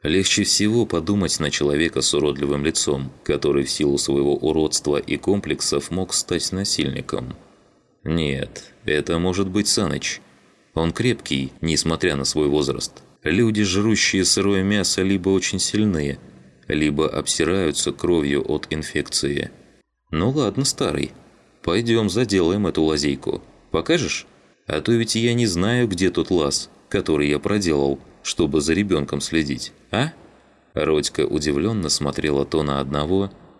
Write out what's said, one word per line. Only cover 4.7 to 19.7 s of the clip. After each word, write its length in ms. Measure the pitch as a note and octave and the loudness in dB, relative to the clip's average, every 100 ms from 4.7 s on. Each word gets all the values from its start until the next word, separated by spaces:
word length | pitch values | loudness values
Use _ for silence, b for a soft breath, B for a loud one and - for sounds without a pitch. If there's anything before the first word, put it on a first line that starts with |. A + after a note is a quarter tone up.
| - - D2 | 0 0 -2
и 180 | - D2 | -2 -4
комплексов 760 | - G2 D2+ C#2+ - D2 - | 0 0 0 -4 -2 -2 -2
мог 220 | F#2 F#2 | -6 -2
стать 380 | - - F2 - | -4 -2 -4 -2
насильником. 840 | F#2+ G2 - C#2+ C2+ - - B1 - - _ _ _ _ _ | -4 -4 -2 -2 -4 -6 -8 -8 -14 -18 _ _ _ _ _
Нет, 720 | - E2 D2+ C2+ - - - - | -4 -2 0 -4 -6 -12 -18 -10
это 360 | - D2+ C#2+ E2+ | -2 0 0 0
может 280 | F2+ F#2 F#2+ | 0 0 0
быть 200 | F#2+ G#2 | 0 0
Саныч. 540 | - F#2 C#2 - - - _ _ _ _ | 0 0 -2 -6 -10 -14 _ _ _ _
Он 180 | - E2 | -2 0
крепкий, 600 | D#2+ B2 A2+ - C2+ C2+ - | 0 0 0 -2 -4 -4 -4
несмотря 540 | D#2+ D#2 - E2 F2+ C#2+ | -2 0 0 0 0 0
на 100 | C#2 | -2
свой 220 | D#2 D2 | 0 2
возраст. 560 | D2 C#2 A#1+ - - - _ | 2 0 -4 -8 -14 -20 _
Люди, 400 | - F2 A#2 G#2+ | -2 2 2 2
жрущие 640 | G2+ F#2 G#2+ G#2 - G2 F2 | 0 2 2 2 2 2 2
сырое 380 | - G2 G2 | 2 2 2
мясо, 400 | F#2+ G#2 F#2 - | 2 0 0 0
либо 260 | F#2+ G2 F2+ | 2 2 2
очень 300 | F#2+ - F#2+ | 2 0 -2
сильные, 580 | - G#2 G#2+ E2 C#2+ C2+ - - - _ - | -2 0 2 2 -2 -4 -12 -20 -20 _ -4
либо 400 | D2+ D2+ C#2+ D#2 | 0 0 2 0
обсираются 840 | - D2+ - D#2+ F#2+ E2+ D2 - | 0 -4 0 0 2 0 0 -4
кровью 520 | - E2 F2 C#2+ C#2+ C2+ | -2 0 2 2 0 0
от 160 | D2+ - | -4 -4
инфекции. 800 | D#2 D2+ D2+ D2 - C#2+ C#2+ - - - | -6 -4 -4 -2 -4 -2 -4 -6 -12 -20